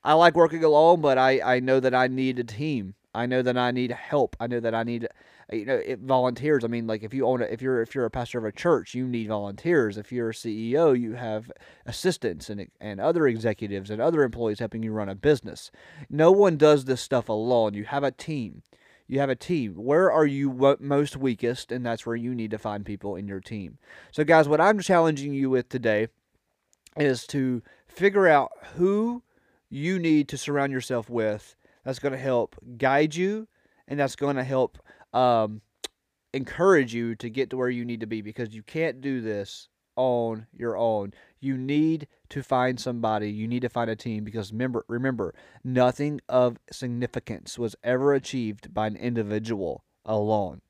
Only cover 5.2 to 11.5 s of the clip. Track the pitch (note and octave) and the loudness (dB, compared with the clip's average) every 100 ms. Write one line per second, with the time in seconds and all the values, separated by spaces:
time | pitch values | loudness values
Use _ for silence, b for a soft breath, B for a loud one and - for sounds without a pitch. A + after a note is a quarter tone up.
5.2 | b b b A2+ G#2+ B2+ - A#2 B2+ C3 | b b b -8 -2 -2 -2 -8 0 2
6.2 | B2+ A#2+ D3 D3 A#2 A#2 A2+ A2 G#2+ C3 | 2 -2 0 0 0 -4 -4 -6 -6 -2
7.2 | A#2+ B2+ A2+ A2+ B2+ B2+ A2+ C3 A#2+ C3 | 0 0 -2 -4 -2 -2 -2 -2 -4 -4
8.2 | B2 B2 A2 - F3 D3+ - B2 B2+ A#2+ | -6 -6 -6 -4 2 2 0 -8 -4 -4
9.2 | G#2+ G#2+ G2+ G2 E3+ E3+ A2 G#2 G#2 B2 | -4 -6 -6 -6 2 2 2 -4 -8 -6
10.2 | A#2 A2 A#2 G#2+ A2+ C3+ E3 B2+ A#2 B2 | -4 -6 -8 -6 -2 4 4 4 0 -6
11.2 | A#2+ G#2+ A#2+ | -6 -6 -8